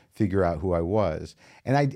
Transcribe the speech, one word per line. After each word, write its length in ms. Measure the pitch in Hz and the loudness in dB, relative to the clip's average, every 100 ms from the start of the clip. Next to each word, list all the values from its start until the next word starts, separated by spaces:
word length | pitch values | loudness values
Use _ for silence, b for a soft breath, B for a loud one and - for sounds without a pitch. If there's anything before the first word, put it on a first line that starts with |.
| b | b
figure 300 | - 104 95 90 | -2 0 2 0
out 140 | 82 | 0
who 120 | 92 | -2
I 60 | 85 | 0
was. 540 | 85 107 95 78 82 - B B B | 0 0 0 -2 -8 -16 B B B
And 100 | 135 | 0
I, 140 | 143 | 0